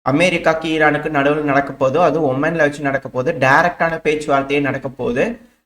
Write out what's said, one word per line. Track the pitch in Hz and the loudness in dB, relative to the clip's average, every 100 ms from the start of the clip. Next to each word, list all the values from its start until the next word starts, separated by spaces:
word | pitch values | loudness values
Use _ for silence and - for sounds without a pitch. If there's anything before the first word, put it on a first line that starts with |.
| - | -2
அமெரிக்காக்கு | 143 180 170 170 160 160 | 2 2 2 0 0 -2
ஈரானுக்கு | 156 151 143 156 | 2 2 2 -2
நடுவில் | 151 139 151 | 0 0 0
நடக்க | 147 139 139 | 0 0 -2
போகுது, | 139 131 143 | -2 0 2
அது | 175 156 147 | 2 2 0
ஒமன்ல | 127 156 170 | 0 -2 0
வச்சு | 147 143 | 0 0
நடக்க | 143 - 127 | -4 -4 -6
போகுது, | 123 135 127 131 | -6 -4 0 2
டைரக்டான | 143 175 - 165 160 | 4 2 0 -2 -2
பேச்சுவார்த்தையே | 156 151 151 139 139 143 | -2 -2 0 0 0 -2
நடக்க | 139 135 131 | -2 -4 -8
போகுது. | - 123 123 202 233 - _ | -6 -4 -2 -2 -4 -16 _